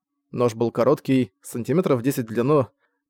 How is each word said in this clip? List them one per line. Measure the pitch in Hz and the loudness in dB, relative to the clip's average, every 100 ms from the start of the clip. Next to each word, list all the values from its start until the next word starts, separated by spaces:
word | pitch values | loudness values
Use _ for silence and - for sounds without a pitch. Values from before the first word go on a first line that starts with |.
| _ _ _ | _ _ _
Нож | - 120 | -2 0
был | 113 117 | 0 -2
короткий, | 120 117 151 - 131 123 _ | 0 2 2 2 0 0 _
сантиметров | - 123 113 156 180 127 | -12 -8 -2 0 2 0
десять | 123 135 | 0 -2
в | 110 | -4
длину. | 110 127 151 120 _ _ _ | -2 2 2 0 _ _ _